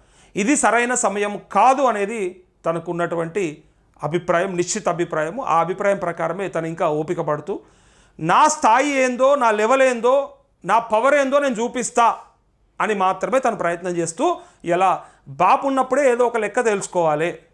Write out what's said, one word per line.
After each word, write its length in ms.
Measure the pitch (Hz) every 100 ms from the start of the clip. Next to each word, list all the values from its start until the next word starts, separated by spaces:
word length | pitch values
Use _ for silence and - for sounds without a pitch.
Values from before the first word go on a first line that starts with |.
| _ _ _ -
ఇది 200 | 202 294
సరైన 380 | 214 226 240
సమయం 460 | 254 208 202 208 208 -
కాదు 300 | 196 240 269
అనేది 600 | 262 208 202 233 180 196 _ _ 165
తనకున్నటువంటి 960 | 165 170 170 170 170 165 180 165 151 _ _ _ _
అభిప్రాయం, 540 | 151 170 170 170 196 175
నిశ్చిత 320 | 170 214 180
అభిప్రాయము. 540 | 165 170 156 156 233
ఆ 180 | - 165
అభిప్రాయం 380 | 165 185 202 190
ప్రకారమే 500 | 175 170 165 175 190
తను 180 | 165 165
ఇంకా 220 | 165 175
ఓపిక 320 | 151 156 160
పడుతూ, 400 | 151 147 - 262 - _ _ _ _ -
"నా 280 | 160 214 302
స్థాయి 420 | 302 226 240 285
ఏందో, 400 | 277 254 247 262
నా 160 | 285 233
లెవెల్ 320 | 214 220 269
ఏందో, 500 | 262 240 240 277 277 - _ _
నా 140 | 175 220
పవర్ 360 | 233 214 254
ఏందో 240 | 285 269 285
నేను 160 | 277
చూపిస్తా" 600 | 214 240 247 226 - 233 - - _ _ _ _ -
అని 140 | 190
మాత్రమే 440 | 202 185 185 185 262
తను 180 | 254 208
ప్రయత్నం 340 | 170 175 180
చేస్తూ, 460 | 170 165 - 330 339 - _
ఎలా 400 | - 175 185 156 - _ -
బాపు 380 | 139 185 269 277
ఉన్నప్పుడే 460 | 269 262 269 277
ఏదో 140 | 240 240
ఒక 100 | 233
లెక్క 280 | 208 202
తెలుసుకోవాలి, 760 | 220 202 - 180 165 151 170 - _